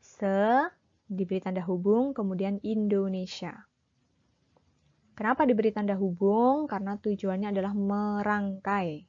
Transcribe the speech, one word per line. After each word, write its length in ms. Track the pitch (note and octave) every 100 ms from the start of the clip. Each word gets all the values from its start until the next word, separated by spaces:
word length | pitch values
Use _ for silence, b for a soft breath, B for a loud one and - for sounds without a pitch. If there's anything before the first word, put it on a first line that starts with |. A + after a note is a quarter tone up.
Se, 640 | - - G3+ G3 G#3+ B3 D#4+ _ _ _ _
diberi 320 | F#3+ F3+ F#3+
tanda 240 | F#3 F#3
hubung, 480 | F3 F3+ F#3+ A3 C4+
kemudian 480 | C4+ G3 F#3 F#3+ G3+
Indonesia. 1040 | G#3 A3 G#3 G3+ G3 F#3+ F#3 - F3 - - _ _ _ _ _ _ _ _ _ _ _ _ _ _ -
Kenapa 320 | G#3+ C4 D4
diberi 260 | A3 A3
tanda 240 | G#3+ G#3 F#3+
hubung? 720 | G3 F3 G3 G#3 B3 C#4+ D4+
Karena 300 | G3+ G3 G#3
tujuannya 500 | G#3+ G3+ G3 F#3 G#3
adalah 240 | G3 F#3+
merangkai. 1300 | G3+ G3 G3+ G#3 G#3 G#3 G#3 G3+ F#3+ G3 G3+ F3 D3+